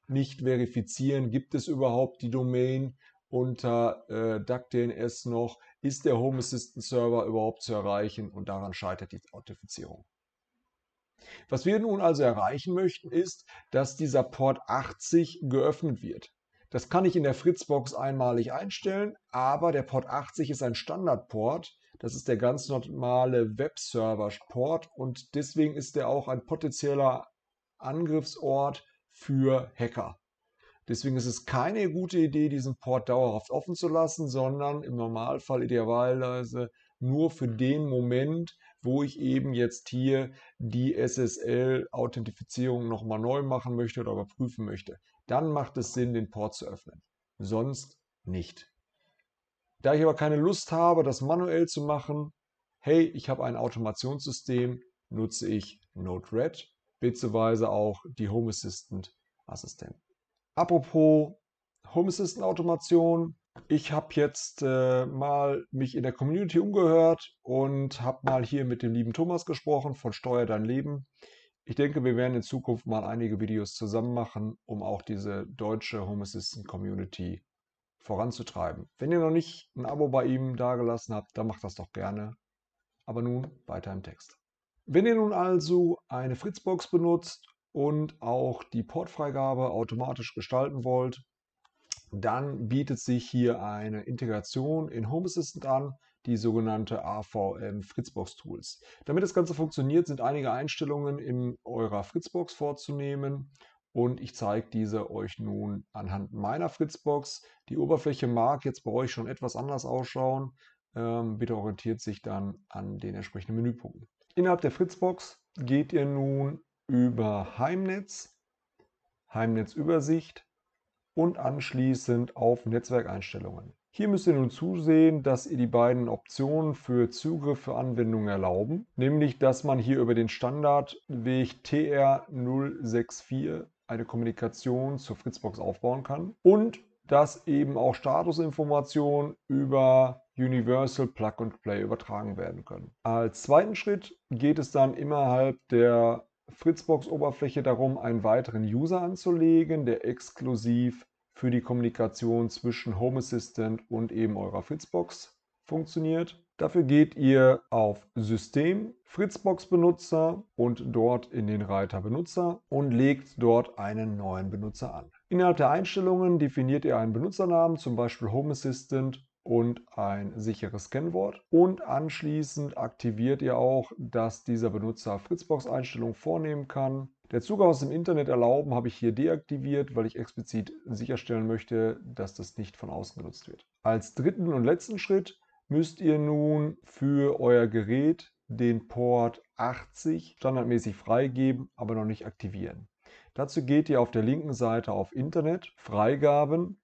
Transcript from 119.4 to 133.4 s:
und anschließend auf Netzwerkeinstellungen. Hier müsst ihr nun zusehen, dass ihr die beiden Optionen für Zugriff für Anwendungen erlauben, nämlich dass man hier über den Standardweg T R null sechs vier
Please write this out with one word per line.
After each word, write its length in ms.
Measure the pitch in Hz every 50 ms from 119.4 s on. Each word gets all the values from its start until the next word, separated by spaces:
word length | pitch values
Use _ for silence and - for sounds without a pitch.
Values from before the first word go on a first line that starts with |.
| 113 113 113 110 107 - - 160 147 156 170 160 139 147 160 165 156 - - - - _ _ _ _ _ _ _ _ _ _ _ _ _ -
und 220 | - 165 175 - -
anschließend 960 | - 127 139 143 127 - - 131 127 131 131 127 - - 123 117 120 123 -
auf 300 | 123 113 117 120 120 -
Netzwerkeinstellungen. 1080 | 113 113 120 117 - 127 123 - - 95 98 98 - - 101 95 92 92 - 104 - - _ _ _
Hier 160 | _ - 208 208
müsst 180 | 202 185 190
ihr 80 | 175 160
nun 160 | 139 131 123
zusehen, 720 | - - 160 180 185 175 156 156 160 156 160 160 160 151
dass 240 | 135 139 131 127 -
ihr 120 | - 165 127
die 100 | 123 117
beiden 420 | 113 120 117 120 127 123 123 113
Optionen 640 | 110 - - - - - 135 135 151 156 160 156 143
für 380 | - - - 123 120 120 120
Zugriff 480 | 120 - - 160 165 160 139 143 143 139
für 160 | - 131 123
Anwendungen 520 | 120 131 127 120 117 120 113 113 110 107 104
erlauben, 600 | 101 98 95 92 90 92 104 120 156 185 233 - _
nämlich 420 | - 127 135 151 151 151 143 123 -
dass 260 | 139 131 127 131 -
man 140 | 147 135 127
hier 220 | 113 120 135 135
über 160 | 123 117 120
den 120 | 113 117 110
Standardweg 1400 | - - - 123 135 147 147 147 143 143 143 - - - - - 147 120 113 127 131 131 127 - - - -
T 240 | - - 147 151 143
R 380 | 143 139 139 135 135 135 - -
null 500 | 147 131 123 123 131 135 139 139 - -
sechs 400 | 135 113 110 117 117 - - -
vier 480 | - - 135 131